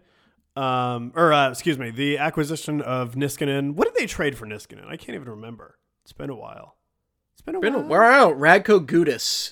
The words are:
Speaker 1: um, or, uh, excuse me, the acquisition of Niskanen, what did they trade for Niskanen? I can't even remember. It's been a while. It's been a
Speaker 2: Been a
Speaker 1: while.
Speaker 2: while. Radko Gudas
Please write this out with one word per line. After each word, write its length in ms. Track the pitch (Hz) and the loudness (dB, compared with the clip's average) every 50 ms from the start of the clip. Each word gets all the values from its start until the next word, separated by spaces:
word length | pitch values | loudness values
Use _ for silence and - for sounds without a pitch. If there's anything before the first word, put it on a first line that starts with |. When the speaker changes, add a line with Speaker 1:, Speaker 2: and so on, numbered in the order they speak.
| _ _ _ _ _ _ _ _ _ _ - | _ _ _ _ _ _ _ _ _ _ -8
Speaker 1:
um, 560 | 139 135 131 127 127 123 123 123 120 117 123 - | -6 -4 -2 -2 -2 -2 -2 -4 -6 -8 -6 -2
or, 160 | 165 175 160 | 2 4 4
uh, 180 | 151 143 139 131 | 4 4 4 2
excuse 300 | 120 - - 170 147 131 | 0 -4 -2 -2 -2 -2
me, 100 | 123 117 | -4 -8
the 260 | 110 127 143 143 147 | -6 -4 -2 -2 -2
acquisition 640 | 135 147 160 - 160 151 147 160 147 - 156 151 147 | 0 -2 -2 -2 -2 -4 -4 -6 -8 -6 -6 -6 -4
of 340 | 123 120 127 127 127 117 120 | -4 -4 -4 -4 -4 -6 -4
Niskanen, 600 | 131 147 139 - - 151 143 139 139 139 143 147 | -4 -4 -4 -4 -4 -4 -2 -2 -2 -2 -4 -2
what 100 | 180 440 | -2 -2
did 100 | 466 - | 0 0
they 100 | - 262 | -2 -4
trade 320 | - - - 160 143 123 | -4 -4 -4 -4 -4 -4
for 80 | 113 110 | -8 -10
Niskanen? 420 | 107 104 107 - - - 101 98 | -14 -16 -16 -16 -20 -20 -20 -18
I 100 | - 156 | -16 -16
can't 180 | 165 - - 220 | -16 -14 -14 -14
even 140 | 175 135 120 | -12 -12 -14
remember. 500 | 107 104 110 117 117 107 - 73 _ _ _ _ _ _ _ | -16 -16 -16 -18 -18 -18 -20 -20 _ _ _ _ _ _ _
It's 80 | _ | _
been 180 | _ - 143 139 | _ -14 -12 -12
a 60 | 131 | -12
while. 400 | 104 - - - - - - _ _ _ _ _ _ _ _ _ _ _ _ _ | -12 -14 -16 -18 -18 -20 -20 _ _ _ _ _ _ _ _ _ _ _ _ _
It's 80 | _ | _
been 140 | _ 311 330 | _ -10 -6
a 60 | 370 | -4
Speaker 2:
Been 140 | 196 233 277 | -2 -2 -2
a 40 | 226 | -2
Speaker 1:
while. 540 | 147 151 151 190 226 233 269 285 247 170 143 | -2 0 4 6 6 8 8 8 6 6 4
Speaker 2:
while. 0 | |
Radko 500 | 135 147 160 180 208 - - 208 190 147 | 4 6 6 6 6 6 4 4 4 4
Gudas 640 | 127 160 170 170 147 120 107 - - - - - - | 2 2 2 2 2 0 -2 -4 -6 -6 -6 -6 -2